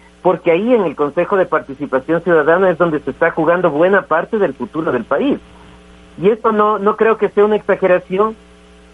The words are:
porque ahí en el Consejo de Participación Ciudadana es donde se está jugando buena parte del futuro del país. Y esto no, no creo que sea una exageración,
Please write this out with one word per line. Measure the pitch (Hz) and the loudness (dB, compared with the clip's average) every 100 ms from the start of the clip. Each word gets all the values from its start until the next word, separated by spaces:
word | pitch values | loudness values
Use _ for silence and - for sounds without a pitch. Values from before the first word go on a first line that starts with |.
| - - | -20 -6
porque | - 170 170 | -2 -2 0
ahí | 165 226 | 0 2
en | 240 175 | 0 0
el | 127 | -2
Consejo | 147 160 170 196 | -4 -2 -2 0
de | 175 | 0
Participación | 156 - 135 143 131 143 165 | -2 -6 -10 -6 -4 -2 -2
Ciudadana | 180 165 147 175 190 | 0 2 4 2 2
es | 165 | 2
donde | 175 156 | 0 -2
se | - | -6
está | 127 165 | -2 -2
jugando | - 160 175 175 | 0 0 0 0
buena | 143 180 196 | 2 2 2
parte | 180 160 175 220 | 0 -2 -2 -2
del | 180 - | -2 -4
futuro | 120 156 165 | -10 -6 -4
del | 123 | -4
país. | - 139 277 - - - - - - - - - | -2 -2 -2 -4 -8 -20 -20 -20 -20 -20 -20 -4
Y | 180 | 0
esto | 233 233 | 0 0
no, | 214 208 214 | 0 0 0
no | 196 202 | -2 0
creo | 220 214 | 0 0
que | 196 | 0
sea | - 208 | 2 2
una | 214 | 2
exageración, | - 185 185 180 180 185 220 220 - - - - - | -2 0 2 0 0 -2 -2 -4 -18 -20 -20 -20 -20